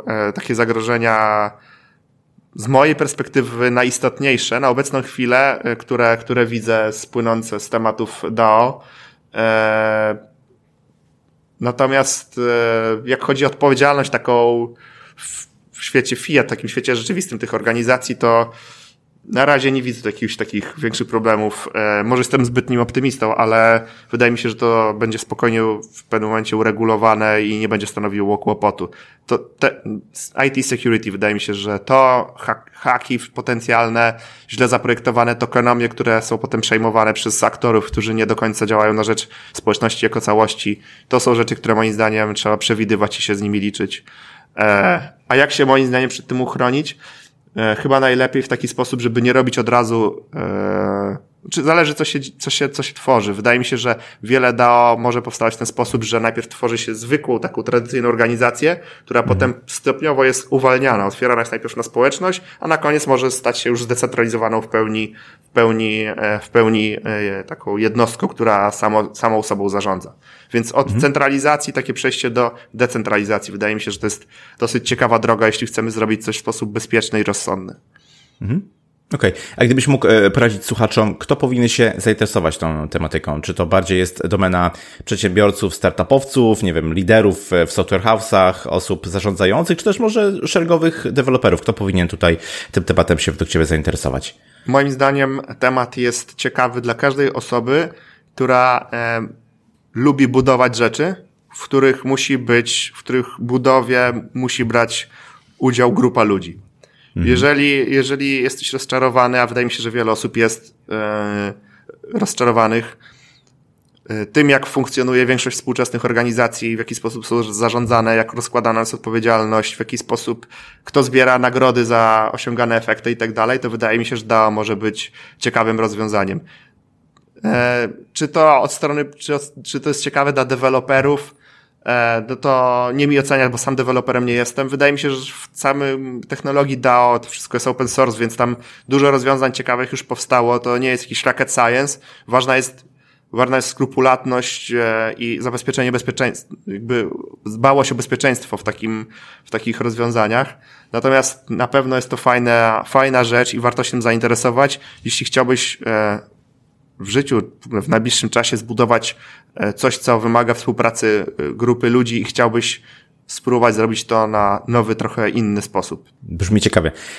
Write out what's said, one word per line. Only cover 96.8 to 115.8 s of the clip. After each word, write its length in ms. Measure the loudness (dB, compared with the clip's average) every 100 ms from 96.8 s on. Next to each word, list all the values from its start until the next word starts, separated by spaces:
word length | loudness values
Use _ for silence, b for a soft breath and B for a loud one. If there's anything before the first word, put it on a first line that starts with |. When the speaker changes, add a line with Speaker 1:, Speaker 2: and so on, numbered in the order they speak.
Speaker 1:
dla 140 | -4
każdej 380 | 0 0 0 0
osoby, 560 | -2 -4 -2 2 0 0 B B B _
która, 540 | -4 2 4 4 2 -2
e, 340 | -6 -4 -4 -6 -12 _ _ _ _ _
lubi 340 | 0 0 4 2
budować 480 | 4 4 4 2 2
rzeczy, 380 | 0 2 -2 -4 _ _ _
w 100 | -18
których 400 | -2 4 4 2
musi 340 | -2 -2 -2 -2
być, 540 | 2 2 2 -4 -6 -10
w 20 |
których 280 | -4 -2 -4 -8
budowie 760 | -2 2 4 4 4 2 0 -2 -8
musi 300 | -6 -4 -2
brać 460 | 0 2 0 -2 -10 B B B B _
udział 340 | 0 4 4
grupa 300 | 4 2 4
ludzi. 360 | 2 2 -2 -14 -20 _ b b b -2
Speaker 2:
Mhm. 100 | 2
Speaker 1:
Jeżeli, 640 | 4 4 4 2 2 2
jeżeli 480 | 0 0 -2 -2 0
jesteś 300 | -2 -4 -8
rozczarowany, 680 | -8 -4 0 2 4 2 2
a 60 | 0
wydaje 180 | 0
mi 80 | -4
się, 100 | -4
że 80 | -4
wiele 220 | -2 0
osób 240 | 0 -2 0
jest, 380 | 0 0 -12 _ -10
e, 640 | -6 -4 -4 -4 -4 -4 -8 b b -20 -20 -8
rozczarowanych, 840 | -4 -4 0 2 4 2 0 -4 -12 b b b b b _ _ _ _ _ -10
e, 180 | -6 0
tym, 240 | 2 4
jak 160 | 4 2
funkcjonuje 600 | -2 -2 -2 2 2 2
większość 300 | 0 -2 -4
współczesnych 480 | -4 -2